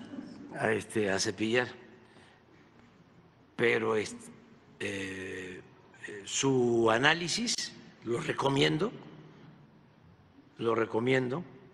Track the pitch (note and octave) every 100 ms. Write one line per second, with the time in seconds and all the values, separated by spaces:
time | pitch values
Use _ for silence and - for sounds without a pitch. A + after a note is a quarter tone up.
0 | - - - - - - G#2+ G#2+ - A2+
1 | G2+ F#2+ A2+ F#2+ A2 B2 B2 - - -
2 | - - - - - - - - - -
3 | - - - - - - A#2 A#2+ A2 A2
4 | G2 - - - - - - - G2+ G2
5 | F#2+ F#2+ F#2+ F#2+ F#2 F2+ - - - -
6 | - G#2 G2 - C#3 C3 A#2+ A#2 A2+ A2+
7 | C#3+ E3 F3 - A#3 - - - - -
8 | - A#2 D3+ A#2 C3+ C#3 D3+ D#3 G#3 -
9 | - - - - - - - - - -
10 | - - - - - - A2+ A2+ A2 A2
11 | B2 C3 B2 C3 C3+ - -